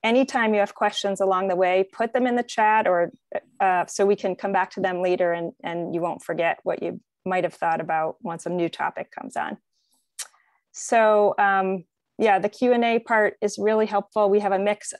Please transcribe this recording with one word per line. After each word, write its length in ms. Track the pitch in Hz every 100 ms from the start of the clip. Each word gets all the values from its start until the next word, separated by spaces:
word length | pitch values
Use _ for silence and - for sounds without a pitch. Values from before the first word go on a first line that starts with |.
anytime 480 | 220 240 269 262 220
you 80 | 214
have 140 | 202
questions 480 | - 208 - 202 190
along 260 | 196 185 190
the 80 | 180
way, 320 | 185 185 190
put 220 | - 233
them 140 | 247 247
in 100 | 240
the 60 |
chat 440 | 240 - 214 220 208
or, 240 | 175 170 - - - - -
uh, 280 | 190 180 165
so 180 | -
we 120 | 196 208
can 200 | 196 175
come 160 | 196
back 180 | 196 185
to 80 | -
them 200 | 185 180
later 320 | 180 180 180
and, 200 | 170 170 -
and 300 | 165 170 170
you 80 | 170
won't 200 | 170 160
forget 360 | - 165 165 -
what 200 | 180 -
you 180 | 170 180 _ _
might 200 | 185 185
have 100 | 170
thought 260 | - 170 165
about 360 | 160 160 160 -
once 240 | 180 165
a 60 | 175
new 180 | 180 170
topic 420 | - 170 - -
comes 240 | - -
on. 220 | - - - _ _ _ _ _ - - _ _ _ _
So, 600 | - - 233 220 214 208 -
um, 460 | 202 196 190 190 - _ _ -
yeah, 200 | 220 190
the 120 | 196
Q 240 | - 247
and 100 | 240
A 140 | 233 233
part 380 | 226 226 208 -
is 180 | 208 208
really 280 | 208 220 220
helpful. 420 | 208 202 220 208
We 120 | 208
have 120 | 202
a 60 | 190
mix 340 | 202 208 - -